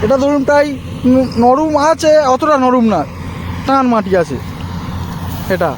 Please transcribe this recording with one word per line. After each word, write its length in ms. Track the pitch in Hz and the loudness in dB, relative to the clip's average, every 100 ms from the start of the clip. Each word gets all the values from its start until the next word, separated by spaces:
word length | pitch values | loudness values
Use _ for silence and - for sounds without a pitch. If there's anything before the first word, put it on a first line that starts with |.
এটা 120 | 214 262 | 2 2
ধরুন 200 | 277 294 269 | 2 0 2
প্রায় 200 | 294 294 269 - - 247 | 2 2 -2 -10 -2 2
ন-, 180 | 254 254 - | 2 2 2
নরম 280 | 240 262 311 294 285 | 4 4 2 2 2
আছে, 220 | 320 311 302 285 | 2 4 4 4
অতটা 220 | 254 311 294 | 0 2 2
নরম 200 | 254 254 226 | 2 2 2
না, 60 | 185 147 - - - - - - | 0 -4 -8 -12 -10 -8 -8 -2
টান 180 | 269 262 | 0 2
মাটি 200 | 226 196 185 | 0 0 0
আছে 140 | 151 123 - - - - - - - - - - - | 0 -4 -10 -12 -10 -10 -8 -8 -8 -8 -8 -8 -4
এটা। 160 | 185 165 | -2 -2